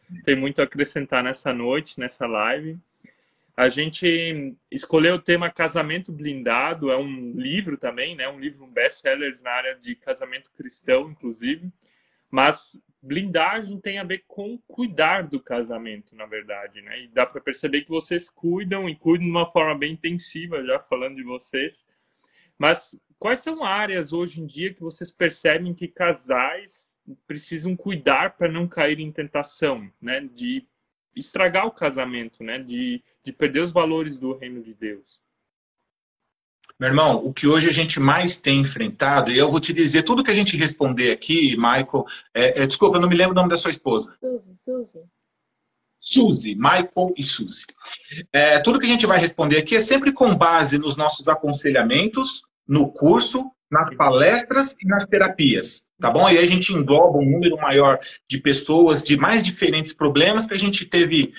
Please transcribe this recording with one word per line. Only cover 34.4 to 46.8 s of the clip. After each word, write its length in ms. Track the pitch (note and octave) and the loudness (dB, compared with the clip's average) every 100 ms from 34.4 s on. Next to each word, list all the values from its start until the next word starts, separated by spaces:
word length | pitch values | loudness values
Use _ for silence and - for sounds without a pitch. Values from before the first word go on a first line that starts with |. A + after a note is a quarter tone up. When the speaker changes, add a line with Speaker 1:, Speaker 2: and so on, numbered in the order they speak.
| B2+ B2 | -12 -16
Speaker 1:
de 120 | A2+ G#2 | -18 -14
Deus. 440 | G#2+ G2+ _ _ _ _ _ _ _ _ _ _ _ _ _ _ _ _ - - | -12 -12 _ _ _ _ _ _ _ _ _ _ _ _ _ _ _ _ -20 -6
Speaker 2:
Meu 80 | C3 | 0
irmão, 300 | C#3+ D#3 - C3+ | 4 4 2 -2
o 80 | |
que 120 | - C#3+ | -2 2
hoje 220 | D#3 E3 | 4 4
a 60 | |
gente 260 | D3 D#3+ D#3 | 2 0 0
mais 400 | C#3 D#3+ F3 - | 2 2 0 -2
tem 220 | C#3 C#3 | 2 2
enfrentado, 680 | C3+ - G#2+ - C#3 C#3+ A#2+ | 2 -2 -6 -2 2 2 2
e 80 | B2+ | 2
eu 140 | D3 | 2
vou 80 | D#3 | 2
te 140 | D#3+ | 0
dizer, 300 | D#3+ D3 D#3 | 0 2 2
tudo 200 | E3 A#3+ | 2 2
que 80 | C4+ | 2
a 20 | |
gente 220 | G3+ G3 D3+ | 0 0 0
responder 560 | D3+ - C3 B2 A#2+ | -2 0 -2 0 0
aqui, 460 | A2 - E3 C#3 A#2 | -2 -2 0 2 2
Michael, 480 | A#2 C3 C3 C#3 - - - | 2 2 0 -4 -6 -12 -8
é, 300 | A2+ B2+ C#3 | 0 2 2
é, 20 | C3+ | 0
desculpa, 300 | - F#3+ F3+ | 2 4 4
eu 60 | |
não 80 | F3+ | 4
me 60 | F3 | 4
lembro 180 | F#3+ | 4
o 20 | F3+ | 4
nome 140 | F3+ | 2
da 80 | E3+ | 2
sua 120 | E3 | -2
esposa. 460 | D#3 C3+ A2 - - | -4 -2 -2 -2 -10
Speaker 3:
Suzy, 320 | B3+ A#3+ F#3 F#3 | -8 -8 -10 -16
Suzy. 420 | - B3+ A3+ E3 E3+ _ _ _ _ _ _ _ _ _ | -10 -8 -10 -16 -20 _ _ _ _ _ _ _ _ _
Speaker 2:
Suzy, 560 | - C4 G#3+ C#3 G#2+ G2+ | 0 4 4 2 -2 0
Michael 580 | C3+ F#3 | 2 2